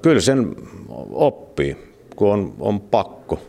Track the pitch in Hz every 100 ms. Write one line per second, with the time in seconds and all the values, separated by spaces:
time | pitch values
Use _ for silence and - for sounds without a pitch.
0 | 165 139 87 135 110 - - - - 58
1 | 52 64 147 - - - 71 69 - _
2 | - - 101 104 92 50 80 104 101 110
3 | 95 - - -